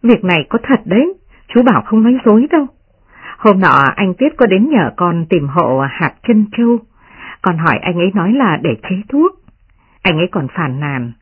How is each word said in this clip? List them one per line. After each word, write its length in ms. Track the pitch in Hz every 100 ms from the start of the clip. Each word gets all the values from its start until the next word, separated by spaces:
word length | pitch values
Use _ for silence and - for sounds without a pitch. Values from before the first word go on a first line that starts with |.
Việc 200 | 233 226
này 220 | 185 170 139
có 100 | 226
thật 180 | - 262 -
đấy, 280 | 196 320 381 _ _ _
chú 160 | 233
Bảo 180 | 240 151
không 220 | - 220
nói 140 | 220 254 233
dối 220 | 214 285
đâu. 160 | 330 277 _ _ _ _ - - -
Hôm 220 | 220 190
nọ 340 | 185 135 139 -
anh 180 | 190
Tiết 160 | 180 277 -
có 80 | 240
đến 240 | 185 247
nhờ 220 | 277 139 -
con 300 | 175 170 165
tìm 180 | 180 143
hộ 320 | 151 120 131 135
hạt 240 | - 175 - -
chân 180 | 220 208 -
châu, 200 | 233 233 233 _ _ - - -
con 160 | 185 170
hỏi 200 | 165 117
anh 140 | - 170
ấy 160 | 180
nói 200 | 196 175
là 240 | 254 233 156
để 140 | - 113 -
chế 120 | 185 208
thuốc. 220 | 285 349 370 _ _ _ _ _ _
Anh 160 | 196 160
ấy 100 | 180
còn 160 | 196 135
phàn 320 | - 151 131
nàn 320 | 147 135 120 117